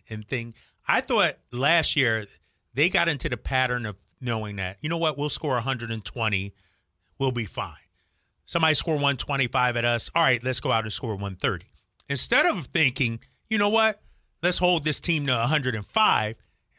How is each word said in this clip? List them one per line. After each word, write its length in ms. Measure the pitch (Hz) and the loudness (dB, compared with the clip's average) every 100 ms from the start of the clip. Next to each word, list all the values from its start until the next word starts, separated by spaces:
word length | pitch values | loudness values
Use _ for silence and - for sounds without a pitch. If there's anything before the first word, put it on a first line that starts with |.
| - | -10
and 160 | 110 107 | -10 -6
think. 300 | 123 117 - _ _ - | -6 -6 -14 _ _ -2
I 140 | 180 | -2
thought 320 | - 233 170 - _ | 0 2 2 0 _
last 440 | 123 139 170 156 143 | -2 2 2 2 2
year 300 | 123 113 104 - _ _ _ | 2 0 -4 -16 _ _ _
they 160 | 120 175 | 0 0
got 200 | 180 170 | 2 0
into 200 | 143 151 | -2 -4
the 80 | 123 | -4
pattern 480 | - 131 127 123 113 | -2 0 0 -2 -4
of 120 | 101 _ - | -8 _ -10
knowing 340 | 123 113 107 101 | -4 -2 -2 -4
that, 200 | 92 101 | -6 -6
you 80 | 151 | -4
know 80 | 170 | -2
what, 200 | 160 139 | 0 0
we'll 120 | 147 | -2
score 280 | - 151 123 | -2 0 0
a 40 | |
hundred 300 | 117 127 117 | 0 -4 -4
and 120 | 113 | -6
twenty, 500 | - - 110 98 98 - _ _ _ _ _ - | -6 -2 -2 0 -4 -10 _ _ _ _ _ -2
we'll 120 | 135 | 0
be 140 | 120 110 | 0 -4
fine. 280 | - 92 82 _ _ _ _ _ _ - | -4 -6 -8 _ _ _ _ _ _ -6
Somebody 280 | 170 160 156 | 0 2 2
score 220 | - 151 | 0 0
one 200 | 139 135 | 0 0
twenty-five 580 | - 139 131 131 127 117 | -2 -2 0 2 0 2
at 100 | 117 | 0
us, 240 | 117 - 170 | 0 0 2
all 80 | |
right, 200 | 151 120 | 2 2
let's 160 | 123 127 | 0 -2
go 100 | 139 | 0
out 140 | 113 110 | 0 0
and 80 | |
score 220 | - 117 101 | -4 -4 -4
one 180 | 101 95 | -4 -4
thirty. 320 | 135 90 - _ _ _ - | -4 -4 -6 _ _ _ -6
Instead 360 | 139 - 254 339 | -2 2 2 2
of 220 | 214 135 | 0 -2
thinking, 520 | 165 143 - 120 113 - _ - | 0 0 0 -2 -4 -10 _ -4
you 80 | 220 | 0
know 120 | 208 | 2
what, 320 | 220 220 208 - _ _ _ | 4 2 0 -10 _ _ _
let's 160 | 175 175 | 0 2
hold 280 | 180 170 147 | 2 2 0
this 160 | 143 | -2
team 240 | - 160 139 | 0 0 0
to 60 | |
a 140 | 120 120 | 0 2
hundred 280 | 151 127 110 | 0 0 -2
and 100 | 104 | -2
five, 520 | 220 214 139 110 113 _ _ _ | 2 4 4 0 -6 _ _ _